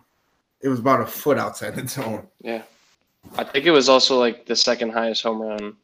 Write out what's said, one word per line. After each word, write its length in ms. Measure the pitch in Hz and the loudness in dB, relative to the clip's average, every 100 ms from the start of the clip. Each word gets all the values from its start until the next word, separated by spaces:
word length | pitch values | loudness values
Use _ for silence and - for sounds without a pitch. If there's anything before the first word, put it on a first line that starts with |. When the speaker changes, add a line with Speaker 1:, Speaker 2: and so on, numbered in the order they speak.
| _ _ _ _ _ _ | _ _ _ _ _ _
Speaker 1:
It 80 | 135 | -4
was 100 | 123 | 0
about 220 | 131 123 | 2 2
a 40 | 110 | 0
foot 320 | - 147 120 | -4 0 0
outside 360 | 104 - 107 - | -2 -6 -10 -8
the 120 | 127 | -8
zone. 400 | - 110 107 - _ | -8 -8 -8 -12 _
Speaker 2:
Yeah. 200 | 113 113 - _ _ _ _ _ - - | -8 -8 -10 _ _ _ _ _ -12 -8
I 80 | |
think 220 | - 139 165 | -4 0 4
it 60 | |
was 180 | 147 127 | 6 6
also, 300 | 131 - 127 | 6 4 2
like, 260 | 120 110 - | 2 0 -4
the 100 | 113 | 0
second 360 | - 117 113 | 0 0 -2
highest 320 | 113 113 107 | -2 -2 -2
home 180 | 113 110 | -4 -4
run 340 | 110 104 104 - | -6 -8 -10 -14